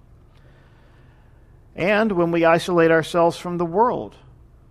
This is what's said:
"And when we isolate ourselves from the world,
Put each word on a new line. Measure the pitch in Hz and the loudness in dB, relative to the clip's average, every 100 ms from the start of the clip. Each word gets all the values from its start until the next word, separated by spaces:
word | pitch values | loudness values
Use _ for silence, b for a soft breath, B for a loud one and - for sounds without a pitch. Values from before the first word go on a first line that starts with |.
| _ - - b b b b b b b b b b b b b b | _ -20 -20 b b b b b b b b b b b b b b
"And | - 175 208 220 | -6 -2 0 0
when | 175 170 | 0 0
we | 170 165 | 2 4
isolate | 165 - 170 165 | 2 2 2 4
ourselves | 160 151 175 170 165 | 2 0 0 0 -2
from | 180 175 | -8 -6
the | 170 | -4
world, | 180 240 156 101 - - - - - - | -2 -2 -2 -10 -16 -20 -20 -20 -20 -20